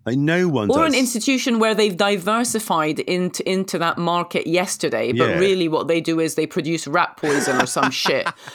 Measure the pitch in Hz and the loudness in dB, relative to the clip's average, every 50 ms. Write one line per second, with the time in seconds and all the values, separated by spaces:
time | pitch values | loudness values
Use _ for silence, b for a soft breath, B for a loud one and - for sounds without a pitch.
0 | _ 110 123 139 143 151 165 180 185 180 143 120 104 101 254 294 330 320 269 240 | _ -4 -2 0 0 2 2 2 2 2 0 0 2 2 2 2 2 2 2 2
1 | 262 247 - 226 - - 269 247 254 269 233 226 220 220 220 208 214 208 180 165 | 2 0 -2 -2 0 0 0 0 0 0 0 2 2 2 2 2 2 2 2 2
2 | 202 202 208 196 170 196 214 233 247 240 - 220 214 - 185 160 156 156 156 - | 2 2 0 0 0 0 0 0 0 -2 -2 -4 -2 0 0 0 2 0 0 -2
3 | - - 180 180 180 180 - - - - 185 190 190 190 - 170 165 170 - - | -2 -2 -2 0 0 -2 -2 -4 -2 -2 0 -2 -2 -2 -2 -2 -2 -2 -2 0
4 | 170 170 170 175 175 170 - - - - 165 175 185 190 - - - 151 120 113 | 0 0 2 0 0 0 -2 -4 -2 0 0 0 0 0 -2 -2 -2 -2 0 0
5 | 113 117 123 120 - - 98 165 185 196 190 185 170 160 156 135 - 143 170 170 | 0 0 2 2 2 2 2 2 2 2 2 2 0 0 0 -2 0 0 0 0
6 | 156 165 165 160 160 156 - - 156 156 - 185 147 151 165 160 - 143 143 175 | 0 0 0 0 -2 -2 0 -2 -4 -2 -4 -4 -4 -2 -4 -4 -4 -2 0 0
7 | 160 - - - - 151 143 143 127 139 131 123 127 127 - 151 139 - 127 - | 0 -2 -4 -4 -2 0 0 0 0 0 0 0 0 0 0 0 0 0 0 -2
8 | - - 147 127 - - B B B B B | -2 0 0 0 -2 -4 B B B B B